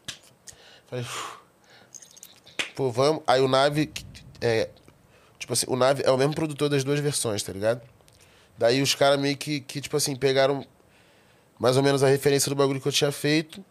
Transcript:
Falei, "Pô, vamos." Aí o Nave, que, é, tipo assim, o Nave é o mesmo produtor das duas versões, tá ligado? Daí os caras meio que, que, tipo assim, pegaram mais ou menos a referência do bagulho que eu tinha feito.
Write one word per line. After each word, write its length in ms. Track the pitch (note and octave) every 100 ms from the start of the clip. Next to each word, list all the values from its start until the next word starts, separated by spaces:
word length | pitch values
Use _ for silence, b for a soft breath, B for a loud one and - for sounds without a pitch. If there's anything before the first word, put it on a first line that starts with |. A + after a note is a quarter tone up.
| - - - _ - B B B B
Falei, 180 | B2 B2 - - - _ _ b b b - - - - - - - -
"Pô, 160 | - C3+
vamos." 320 | A#2 C#3 D#3 -
Aí 140 | B2+
o 80 | C3+
Nave, 380 | C3 C#3+ D3 D3+
que, 180 | - - - - -
é, 280 | A#2+ A2+ - - _ _ _ b b b
tipo 140 | -
assim, 140 | A#2 -
o 80 | B2+
Nave 260 | B2+ C#3
é 60 | -
o 80 | C3
mesmo 160 | C#3
produtor 340 | D#3 D#3+ C#3 D3
das 160 | C#3+
duas 160 | C3 D3
versões, 420 | D3 C3+ A#2 G#2
tá 100 | -
ligado? 280 | F#2 G#2+ B2 - _ _ b b b b -
Daí 240 | A2+ C3
os 120 | C#3
caras 240 | - C#3 C#3+
meio 180 | C#3 C#3
que, 240 | - D3
que, 200 | A#2+ C#3+
tipo 160 | C3 D3
assim, 180 | D3
pegaram 520 | C3 C#3 C3+ C3+ C#3 - _ _ b b b b b b b
mais 180 | A#2 C3
ou 60 |
menos 200 | C#3 C3+
a 60 | C3+
referência 420 | C#3 D3 C#3 C#3
do 60 | C#3
bagulho 240 | C3+ C3+
que 80 | D3
eu 40 |
tinha 200 | C#3 C#3+
feito. 520 | C#3+ D3 D3+ D#3 - -